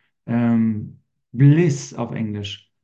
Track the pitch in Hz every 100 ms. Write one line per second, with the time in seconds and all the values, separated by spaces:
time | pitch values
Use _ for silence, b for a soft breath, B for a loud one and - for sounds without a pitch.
0 | _ _ - 117 120 117 113 107 - -
1 | _ _ _ 117 143 156 175 - - -
2 | 117 107 110 104 101 98 _ _